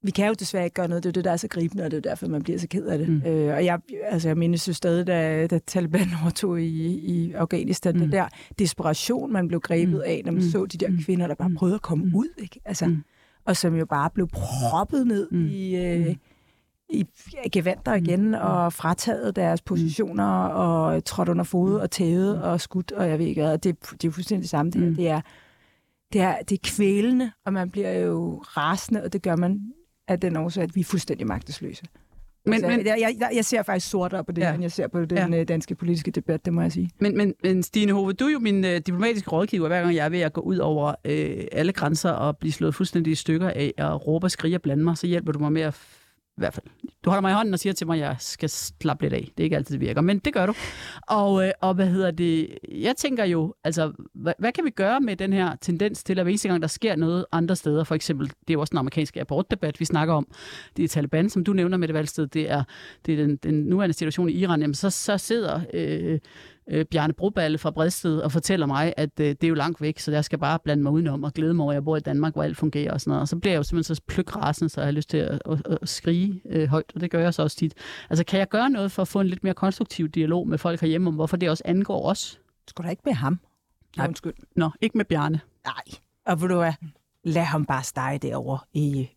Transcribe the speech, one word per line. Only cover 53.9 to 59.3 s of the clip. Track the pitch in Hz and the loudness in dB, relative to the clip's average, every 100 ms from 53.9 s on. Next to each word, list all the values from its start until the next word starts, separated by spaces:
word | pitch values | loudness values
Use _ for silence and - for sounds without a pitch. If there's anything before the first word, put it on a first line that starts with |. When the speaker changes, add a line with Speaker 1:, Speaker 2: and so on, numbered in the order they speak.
| - - - | -4 -16 -6
Speaker 2:
hva-, | 151 170 | -4 -2
hvad | 214 | -2
kan | 247 | 0
vi | 320 | -2
gøre | 214 196 262 | 2 2 2
med | 254 185 | 0 0
den | 190 | 0
her | 196 180 143 | 2 2 -2
tendens | - 170 208 160 | -2 0 0 -2
til, | - 185 | -2 0
at | |
hver | 175 | 2
eneste | 208 202 | 0 2
gang, | 175 | 0
der | 160 | 0
sker | - 220 165 | -2 0 2
noget | 165 175 - | 2 0 0
andre | 165 165 180 | 0 2 0
steder, | 156 151 | 2 0
for | 160 | 2
eksempel, | 160 - 143 139 | -2 -2 -2 -4
det | - - | -6 -2
er | |
jo | 160 | 0
også | 151 | 0
den | 139 | -2
amerikanske | 131 - 147 - | 0 -2 -2 -4
abortdebat, | 143 | -2